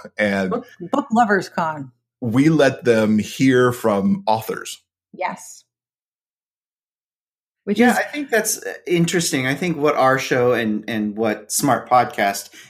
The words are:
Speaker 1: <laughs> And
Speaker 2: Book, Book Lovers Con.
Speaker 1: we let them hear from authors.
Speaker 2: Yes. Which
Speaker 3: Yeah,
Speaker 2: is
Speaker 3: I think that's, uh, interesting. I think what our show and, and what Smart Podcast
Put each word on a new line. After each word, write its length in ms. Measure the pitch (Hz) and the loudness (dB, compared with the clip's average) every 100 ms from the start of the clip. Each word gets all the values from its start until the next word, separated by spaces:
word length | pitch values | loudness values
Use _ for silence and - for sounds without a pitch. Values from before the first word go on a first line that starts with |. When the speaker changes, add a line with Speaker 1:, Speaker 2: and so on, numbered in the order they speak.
| - | -14
Speaker 1:
<laughs> 100 | - | -4
And 320 | 104 98 95 | -2 0 -2
Speaker 2:
Book, 160 | 240 - - 175 | -4 -8 -16 -4
Book 160 | 277 - | -4 0
Lovers 380 | 226 226 196 - | 0 2 0 -2
Con. 420 | - 160 151 135 _ _ - | -6 -6 -6 -12 _ _ -10
Speaker 1:
we 300 | 120 120 156 | -2 2 4
let 340 | 156 135 - | 4 4 2
them 360 | 120 113 107 107 | 2 4 4 2
hear 520 | 98 - 135 123 123 | 0 0 4 6 4
from 520 | 120 113 101 98 98 - | 2 0 0 0 0 0
authors. 540 | 110 - - - - _ _ _ | -2 -2 -10 -10 -16 _ _ _
Speaker 2:
Yes. 500 | - 180 - - - _ _ _ _ _ _ _ _ _ _ _ _ _ _ _ _ _ _ _ _ | -8 -8 -8 -16 -20 _ _ _ _ _ _ _ _ _ _ _ _ _ _ _ _ _ _ _ _
Which 160 | 196 208 | -4 2
Speaker 3:
Yeah, 120 | 240 | 4
Speaker 2:
is 40 | 202 | 2
Speaker 3:
I 60 | |
think 260 | - 294 285 | -2 -8 -2
that's, 340 | 226 - - | -2 0 -6
uh, 100 | - - - | -8 -10 -2
interesting. 640 | 175 170 185 165 139 131 | 0 2 0 0 -2 -2
I 80 | 143 | -2
think 220 | 180 147 | -4 0
what 180 | 147 - | 0 2
our 240 | 131 135 | 2 2
show 340 | - 131 123 | 0 0 2
and, 300 | 117 110 107 - | 2 -2 -4 -4
and 300 | 110 104 104 | -6 -4 -2
what 340 | 110 107 - | -2 -2 -6
Smart 380 | - 143 113 - | -2 0 0 2
Podcast 600 | 127 120 - 101 98 - - | 2 2 0 -2 -2 -10 -20